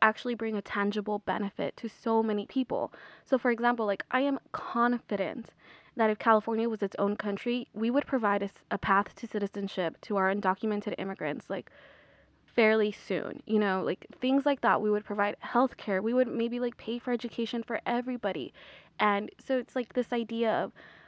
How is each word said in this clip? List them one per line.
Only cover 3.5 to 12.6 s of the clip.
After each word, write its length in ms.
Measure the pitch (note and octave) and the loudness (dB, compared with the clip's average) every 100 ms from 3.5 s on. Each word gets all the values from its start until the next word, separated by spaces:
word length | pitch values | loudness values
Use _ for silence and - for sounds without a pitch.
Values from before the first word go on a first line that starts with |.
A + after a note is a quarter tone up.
example, 340 | A#3 A#3+ A#3 G#3 | 2 2 2 0
like, 180 | G3 - | -2 -2
I 120 | B3+ | 0
am 180 | C#4 C#4 - | 0 -2 -6
confident 1000 | - - A#3 A#3+ A#3+ - G3 E3+ - - _ - - - - | -10 -4 0 2 2 -2 -4 -4 -6 -12 _ -20 -20 -10 0
that 140 | A3 | 0
if 80 | G#3 | 2
California 500 | A#3 A3 A3+ A3+ A#3 | 4 4 4 0 0
was 140 | G#3+ | 0
its 140 | G3 - | -2 0
own 180 | G3+ G#3 | 0 0
country, 520 | G#3 G3+ B3 B3 - | -2 -4 -2 -4 -4
we 180 | G#3 A3+ | -4 0
would 160 | C4+ - | 0 0
provide 340 | C4 G#3+ G3+ | 0 2 0
a 40 | G3+ | -2
s-, 180 | - - | -6 -8
a 80 | G3+ | -4
path 340 | - G3 G#3 - | 2 2 2 -4
to 100 | A3 | -8
citizenship 680 | G#3+ G3 G3+ G3 - E3+ - | -4 -4 -4 -6 -2 -4 -4
to 160 | - G3+ | -4 0
our 160 | F#3+ | 2
undocumented 600 | G3+ G3 F#3+ - - - - | 2 0 0 -2 -2 -4 -4
immigrants, 540 | G3 G3 D#3 - - | -6 -4 -4 -4 -6
like, 180 | F#3+ - - - - - - _ _ _ | -8 -8 -18 -20 -20 -20 -20 _ _ _
fairly 460 | - | 2